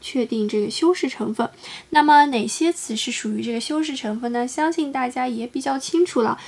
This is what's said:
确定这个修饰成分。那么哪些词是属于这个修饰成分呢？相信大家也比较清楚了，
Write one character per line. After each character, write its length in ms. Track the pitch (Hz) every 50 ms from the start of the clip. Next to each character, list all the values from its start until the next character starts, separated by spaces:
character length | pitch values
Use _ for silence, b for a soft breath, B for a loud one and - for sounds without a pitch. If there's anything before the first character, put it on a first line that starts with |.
确 240 | - - - 269 233
定 240 | - 240 220 214 208
这 100 | - 214
个 120 | 208 208
修 200 | - - - 339
饰 160 | 359 - - 262
成 240 | - - 214 220 226
分。 120 | - 233 - B B B B B B B B
那 100 | - 302
么 240 | 294 302 294 294 285 294
哪 200 | 269 226 208 226
些 260 | - - 320 339 339
词 220 | - - - 226
是 160 | 220 - 254
属 220 | 240 - - 214 214
于 100 | 214 226
这 80 | 226 233
个 60 | 226
修 220 | 233 - 302 311 311
饰 120 | 311 277
成 240 | 254 - 214 214 226
分 120 | 247 240
呢？ 160 | 240 240 240 254
相 260 | - - 302 320 330
信 180 | 339 311 277
大 160 | 269 269 254 247
家 200 | 247 254 254 254
也 180 | 240 220 226
比 160 | 240 - 277
较 160 | 269 277 269 269
清 260 | - - - 330 359
楚 180 | 349 - 254
了， 180 | 226 220 - B B